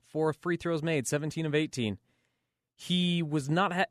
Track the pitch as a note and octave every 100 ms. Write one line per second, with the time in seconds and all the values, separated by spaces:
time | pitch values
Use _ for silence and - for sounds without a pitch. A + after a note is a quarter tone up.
0 | _ D3+ D#3 D3 F3+ E3+ F#3 D#3+ D#3+ D#3
1 | A#2 D3 D3+ D#3+ D#3 D3 D3+ C3 A2 G2+
2 | _ _ _ _ _ _ _ _ - F3+
3 | F3 F3 D#3 D3+ C3+ E3 G3+ F3+ G3